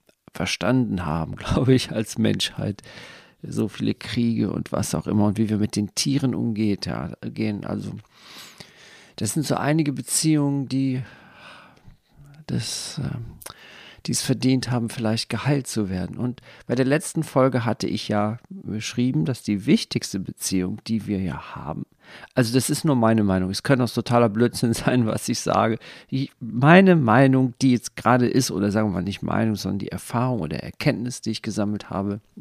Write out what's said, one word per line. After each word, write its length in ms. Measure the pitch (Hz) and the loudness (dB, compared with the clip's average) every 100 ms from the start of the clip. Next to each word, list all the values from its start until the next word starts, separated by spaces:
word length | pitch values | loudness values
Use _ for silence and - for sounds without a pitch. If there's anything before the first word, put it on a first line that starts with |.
| _ _ - | _ _ -14
verstanden 720 | - 87 - 90 131 110 98 85 | -6 -4 -2 0 2 2 -2 -4
haben, 300 | 80 80 - | -4 -4 -6
<laughs> 0 | |
glaube 380 | - - 127 | -2 2 4
ich, 180 | 131 - | 4 2
als 260 | 113 110 - | -4 -4 0
Menschheit. 640 | 110 98 - - 104 101 - - - - - _ - | 0 0 -2 -4 -6 -6 -12 -20 -20 -20 -20 _ -6
So 220 | 110 110 | -2 -2
viele 260 | - 110 | -2 -4
Kriege 560 | - - 123 117 113 104 | -4 -4 0 0 0 -2
und 220 | - - | -2 -4
was 220 | - - | -4 -2
auch 120 | 78 - | -4 0
immer 200 | 104 104 | 2 2
und 120 | 104 | 2
wie 120 | 107 | 0
wir 80 | 107 | 0
mit 180 | 104 104 | 0 -2
den 180 | 104 | -4
Tieren 400 | - 143 135 135 | -2 -2 0 -2
umgeht, 520 | - 120 104 107 95 - | -2 -2 -2 -2 -2 -4
ja, 260 | 57 80 - | -6 -8 -10
gehen. 420 | 113 110 110 101 | -10 -6 -4 -4
Also, 280 | - 98 98 107 - _ - - - - - - - - - - | -6 -8 -8 -12 -16 _ -20 -20 -20 -20 -20 -20 -20 -20 -14 -6
das 180 | 110 | -4
sind 120 | 165 135 | -2 -2
so 100 | 85 | 0
einige 360 | 123 156 147 | 2 2 0
Beziehungen, 760 | 127 - - 160 151 143 139 131 | -4 -4 -2 2 2 2 0 -2
die 340 | 131 135 131 - - - - - - - _ - - _ - 143 143 - | -2 0 -2 -6 -14 -20 -20 -20 -20 -20 _ -20 -20 _ -20 -20 -16 -6
das, 540 | 123 110 - - - | -4 -4 -8 -8 -8
ähm, 360 | - - - - - - - - - - - | -8 -8 -10 -16 -20 -20 -20 -20 -20 -12 -4
die 60 | |
es 100 | - | -2
verdient 480 | - 113 131 131 120 | 0 0 2 2 0
haben, 180 | 123 117 | -2 -2
vielleicht 400 | - 110 113 - | -2 -2 -2 -2
geheilt 360 | 117 135 143 - | -4 0 0 -2
zu 220 | 110 95 | -2 -2
werden. 280 | 92 90 - | -2 -4 -4
Und 240 | 123 120 - - - | -6 -6 -14 -16 -2
bei 80 | |
der 100 | 123 | 0
letzten 380 | 131 151 - 165 | 2 0 -2 -4
Folge 420 | 151 135 131 127 | -2 2 2 2
hatte 220 | 117 - - | 0 -2 -4
ich 220 | 107 - | -4 -2
ja 300 | 104 107 117 - | 0 0 -4 -12
beschrieben, 760 | 190 - 107 - - 127 151 | -14 -8 -8 -4 -2 0 0
dass 180 | 156 120 | -2 -2
die 240 | - 101 117 | -2 0 2
wichtigste 540 | 220 - - - 98 | 2 2 -4 -2 -6
Beziehung, 600 | - - - 95 92 104 - | -6 -8 -2 0 -2 -4 -4
die 200 | 113 98 | -4 -2
wir 140 | 98 | -2
ja 340 | 92 67 - | -2 -6 -10
haben, 300 | - 69 - - _ - - - | -10 -8 -8 -10 _ -20 -20 -4
also 180 | - 113 | 0 2
das 160 | 127 - | 2 2
ist 160 | 147 | 0
nur 120 | 160 127 | 2 4
meine 280 | 113 113 | 6 6
Meinung, 240 | 101 92 92 | 4 2 0
es 140 | 98 | -2
könnte 220 | - 131 | 0 2
auch 60 | 120 | 2
totaler 380 | - - 120 117 | -2 2 4 4
Blödsinn 460 | 107 120 - 120 | 4 0 2 0
<laughs> 0 | |
sein, 320 | 113 - 127 113 | 0 2 2 2
was 220 | - - | 0 -4
ich 120 | 117 | -4
sage. 380 | - 98 110 110 - - - | 0 2 2 0 -8 -20 -6
Ich, 220 | 135 143 _ | -4 -4 _
meine 580 | 113 113 139 180 190 170 | -8 2 8 8 8 6
Meinung, 580 | 117 117 135 131 131 - | 6 6 6 6 2 2
die 100 | 135 | 2
jetzt 240 | 120 - - | 2 0 -2
gerade 300 | 110 123 123 | 2 4 4
ist, 240 | 135 123 | 2 0
oder 200 | 87 101 | 0 0
sagen 180 | 104 107 | 2 0
wir 60 | |
mal 80 | 90 | 0
nicht 200 | 92 101 | -4 -4
Meinung, 340 | - 90 110 101 | -2 0 0 0
sondern 220 | 95 98 | -2 -4
die 100 | - | -6
Erfahrung 520 | 92 - 120 127 117 | -10 -6 -2 -2 -2
oder 220 | 78 - | -4 -6
Erkenntnis, 600 | - - 156 113 120 - | -8 -4 -2 -2 -4 -6
die 80 | 113 | -6
ich 120 | 107 | -6
gesammelt 460 | 113 107 101 104 - | -4 -2 -2 -4 -6
habe, 320 | 92 101 104 - - | -4 -4 -6 -10 -14